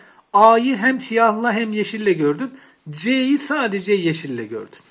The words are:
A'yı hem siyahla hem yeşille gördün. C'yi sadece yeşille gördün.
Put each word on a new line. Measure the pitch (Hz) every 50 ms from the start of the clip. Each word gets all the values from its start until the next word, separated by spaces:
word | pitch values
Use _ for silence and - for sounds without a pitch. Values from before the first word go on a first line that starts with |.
| - - - _ _ _ -
A'yı | 196 214 226 226 226 240 262 269
hem | 196 202 262 262 262
siyahla | - - 226 226 226 226 214 214 233 240 208
hem | 220 233 220 214
yeşille | 214 202 - - 220 214 202 180
gördün. | 156 151 147 147 151 262 262 - - - - _ _ - 160
C'yi | 147 151 175 226 262 262 254 262 285 294
sadece | - - 285 302 254 226 196 202 180 196 208
yeşille | 196 175 165 156 - - 139 131 117 113
gördün. | 104 113 110 - - - - - _